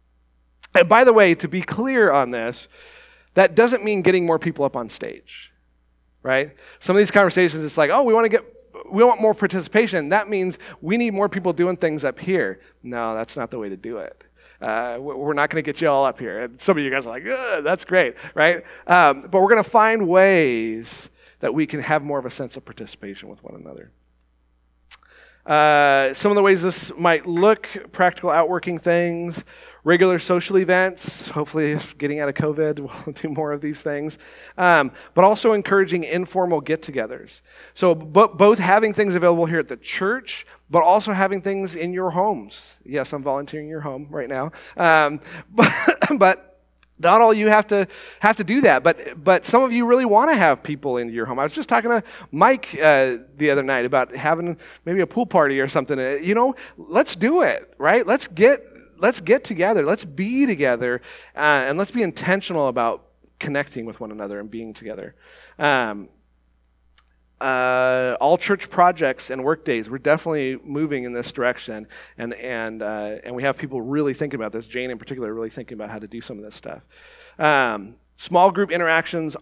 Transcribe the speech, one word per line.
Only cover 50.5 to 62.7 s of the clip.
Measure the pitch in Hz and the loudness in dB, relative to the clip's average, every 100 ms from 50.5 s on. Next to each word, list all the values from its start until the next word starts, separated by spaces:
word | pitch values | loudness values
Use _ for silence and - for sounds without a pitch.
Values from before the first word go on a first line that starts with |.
| 131 | 2
people | - 143 143 123 | -4 -8 -4 -4
in | 117 | -4
your | 117 117 | -6 -6
home. | 127 | -4
I | |
was | 147 | -4
just | 311 - | -4 -2
talking | 233 233 | 0 0
to | 226 - - - | -2 -4 -18 -8
Mike, | 147 220 269 - 147 | 2 4 2 -4 0
uh, | 156 139 131 120 - 143 | 4 4 4 -2 -10 -4
the | 151 | 0
other | 139 | 0
night | 135 131 | 0 -2
about | 123 139 127 131 | 0 0 -2 -4
having | 151 165 175 160 - - | -2 -2 -4 -10 -14 -14
maybe | 165 190 | -6 -2
a | 170 | -2
pool | 233 233 | -2 0
party | 180 143 135 | 2 2 0
or | 139 | -2
something. | 156 135 131 | -2 -4 -4
Uh, | 127 143 | -4 -6
you | 170 | -2
know, | 220 262 - - - | 0 0 -2 -14 -20
let's | - 190 302 | -4 -2 -2
do | 175 226 359 | -2 0 2
it, | 185 - - - | 0 -2 -8 -4
right? | 147 233 190 | 2 2 2
Let's | 262 - | -2 -2
get, | 170 240 277 - - - - | 4 4 4 -2 -20 -20 -2
let's | 202 247 | 0 0
get | 165 262 | 0 0
together. | - 175 190 208 | 0 -2 0 2
Let's | 143 208 165 | 0 -2 -6
be | 139 202 262 269 | -8 -4 0 0
together, | 160 139 120 123 123 - - - | 0 0 0 -2 -6 -8 -20 -16
uh, | - 151 143 131 | -2 2 2 2
and | 156 | -2
let's | 202 | -4
be | 240 | -2
intentional | 190 - 180 196 - 165 | -4 -4 -2 -2 -2 -4
about | 135 | -2